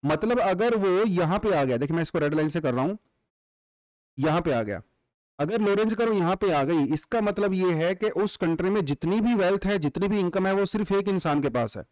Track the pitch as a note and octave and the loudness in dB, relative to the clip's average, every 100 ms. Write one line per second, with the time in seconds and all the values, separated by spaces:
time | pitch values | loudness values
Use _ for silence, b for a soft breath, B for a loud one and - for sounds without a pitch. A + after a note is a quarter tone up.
0 | C#3 D#3 A3 A#3+ G3 F3+ A#3 A3+ G3 F#3 | -2 -2 0 0 0 2 0 2 2 2
1 | A3 F3+ D#3+ G3 G#3+ E3+ C#3 A#2+ C#3 E3 | 2 2 0 0 0 0 2 0 0 -2
2 | D#3+ E3+ D3 D#3 D#3 D#3+ D3+ B2 D3 G#3 | -2 -2 0 0 -2 -2 -2 0 -2 -4
3 | _ _ _ _ _ _ _ _ _ _ | _ _ _ _ _ _ _ _ _ _
4 | _ - D3+ E3 E3 B2 G#2+ F#2+ - _ | _ -2 0 0 0 -2 -2 -8 -12 _
5 | _ _ _ - D3+ A3 G#3 G3 A3 A3+ | _ _ _ -8 -4 0 0 2 0 0
6 | A3+ G#3 E3+ F#3+ G3+ D3+ C#3 E3 C#3 D3+ | 0 2 0 0 0 0 2 0 0 -2
7 | - A#3 G#3 G3+ G3+ F#3+ F#3 E3 E3 F#3 | -2 -2 0 0 0 2 2 2 0 0
8 | G#3+ - G3+ - F3 E3 F3+ G#3 D3+ C#3+ | -2 0 -2 0 -2 0 0 0 0 -2
9 | E3 G#3 A3+ A#3 F#3 G3 F#3+ G3+ D3 - | 0 0 2 2 2 0 0 0 -2 -2
10 | G3 G#3 F3+ F#3+ F#3+ G3 G3 G#3+ G#3 G3 | -2 0 0 0 0 0 0 -2 0 0
11 | G3 F#3+ D#3+ D3 C#3 A#2+ A2+ G#2 - | 2 0 0 0 0 0 -2 -6 -14